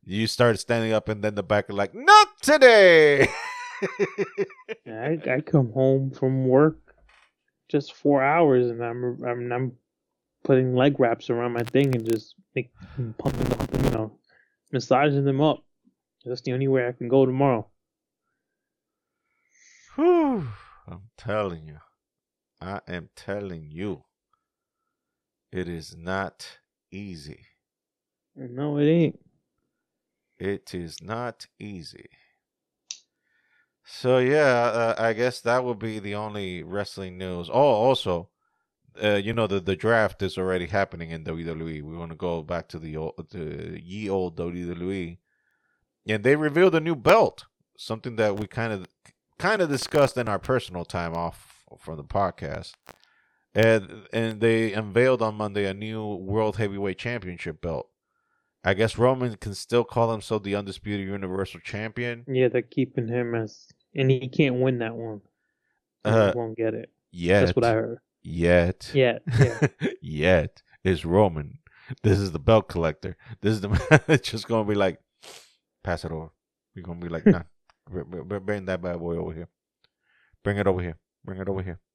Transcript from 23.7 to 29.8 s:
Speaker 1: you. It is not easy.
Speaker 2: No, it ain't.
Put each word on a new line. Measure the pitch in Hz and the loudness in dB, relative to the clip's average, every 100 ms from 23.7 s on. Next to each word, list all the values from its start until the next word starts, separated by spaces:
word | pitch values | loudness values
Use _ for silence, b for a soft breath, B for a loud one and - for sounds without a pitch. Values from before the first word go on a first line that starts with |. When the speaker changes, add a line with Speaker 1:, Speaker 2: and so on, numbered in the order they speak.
Speaker 1:
you. | 78 104 80 _ _ _ _ _ _ _ _ _ _ _ _ _ _ _ | -10 -8 -10 _ _ _ _ _ _ _ _ _ _ _ _ _ _ _
It | 92 87 | -8 -8
is | 82 78 85 | -8 -12 -14
not | 85 95 95 _ - - _ _ _ | -8 -6 -6 _ -20 -20 _ _ _
easy. | 95 101 85 71 - _ _ _ _ _ _ _ _ _ | -14 -12 -14 -16 -20 _ _ _ _ _ _ _ _ _
Speaker 2:
No, | - 127 123 147 147 | -18 -14 -8 -4 2
it | 147 | 4
ain't. | 165 156 - _ _ _ _ _ _ | 4 2 -2 _ _ _ _ _ _